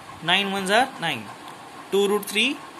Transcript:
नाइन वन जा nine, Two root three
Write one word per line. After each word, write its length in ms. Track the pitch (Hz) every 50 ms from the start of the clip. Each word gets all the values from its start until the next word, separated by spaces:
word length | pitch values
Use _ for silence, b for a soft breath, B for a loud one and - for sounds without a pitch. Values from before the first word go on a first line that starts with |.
| - - - - 160
नाइन 220 | 165 185 196 202
वन 200 | 196 196 196 190
जा 220 | 185 208 233 269 254 - -
nine, 240 | 165 160 139 110 104 101 - - - - - - - - - - - -
Two 140 | 190 202 202
root 200 | 196 208 208 208
three 300 | - 202 214 226 269 311 - - - -